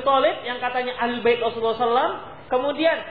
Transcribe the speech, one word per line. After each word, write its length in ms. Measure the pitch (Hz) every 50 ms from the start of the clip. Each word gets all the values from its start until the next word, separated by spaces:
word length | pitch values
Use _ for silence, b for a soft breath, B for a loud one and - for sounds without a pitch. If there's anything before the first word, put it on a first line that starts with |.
| 254
Thalib 400 | 269 269 269 269 320 - - -
yang 160 | 240 247 247
katanya 320 | 247 247 247 254 247 247 247 -
ahli 240 | 233 240 240 233 202
bait 160 | 233 240 233
Rasulullah 400 | 226 226 226 233 220 226 220 226
sallallahu 160 | 247 233 233
alaihi 240 | 254 294 349 392 -
wasallam. 180 | - - - - - -
Kemudian 480 | - 254 269 285 285 254 320 330 320 311 - -